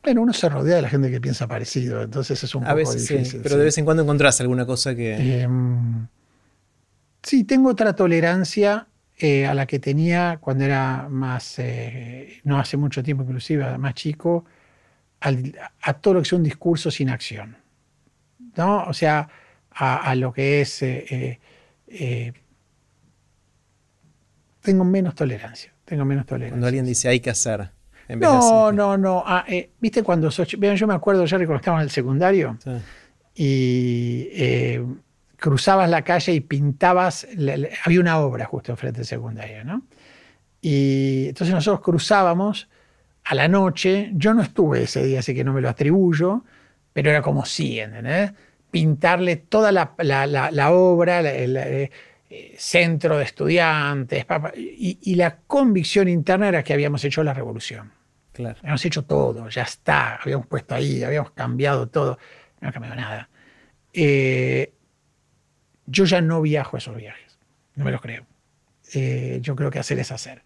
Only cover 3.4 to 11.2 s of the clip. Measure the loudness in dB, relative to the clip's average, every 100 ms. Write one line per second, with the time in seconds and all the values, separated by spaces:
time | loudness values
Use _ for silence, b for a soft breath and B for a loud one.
3.4 | 0 4 4 2 2 2 4 4 4 4
4.4 | 0 0 -2 -2 -4 -2 -4 -2 0 0
5.4 | 0 0 0 0 -2 -4 -8 _ _ _
6.4 | _ _ _ _ _ _ _ _ 0 0
7.4 | 4 4 4 4 0 4 4 4 4 2
8.4 | 0 2 2 2 -6 _ _ _ 2 2
9.4 | 2 0 -2 -4 -2 0 2 2 0 -2
10.4 | -4 -2 0 0 0 -4 -6 -6